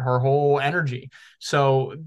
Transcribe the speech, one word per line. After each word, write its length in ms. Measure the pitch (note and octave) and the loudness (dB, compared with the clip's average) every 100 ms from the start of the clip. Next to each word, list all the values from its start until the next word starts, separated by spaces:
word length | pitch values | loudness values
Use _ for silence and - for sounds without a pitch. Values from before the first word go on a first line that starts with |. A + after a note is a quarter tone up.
her 180 | B2+ B2+ | 0 0
whole 400 | C3+ C#3+ C#3+ C#3+ | 2 2 2 2
energy. 520 | C#3+ F3 C#3+ B2 - - - _ | 0 -2 -4 -6 -12 -20 -20 _
So 560 | - C#3+ C#3 C3+ C3 D#3 | -2 2 2 2 0 -8